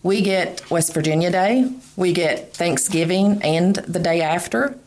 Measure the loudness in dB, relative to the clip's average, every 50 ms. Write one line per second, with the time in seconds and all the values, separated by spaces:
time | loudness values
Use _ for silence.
0 | 0 0 0 2 2 0 2 0 0 -2 -6 -12 -6 -2 -2 0 0 0 -2 -2
1 | 0 0 0 2 0 2 2 2 2 2 4 2 2 0 -2 -10 -16 -14 -4 -2
2 | 0 0 2 2 0 0 -2 -2 -8 -14 -6 -4 -2 -2 0 0 -2 -2 0 0
3 | 0 2 2 2 4 2 2 2 0 0 2 2 2 2 2 0 -2 -4 -4 -2
4 | 0 0 0 0 0 0 -2 -2 -4 -4 -2 -2 -2 -2 -4 -10 -20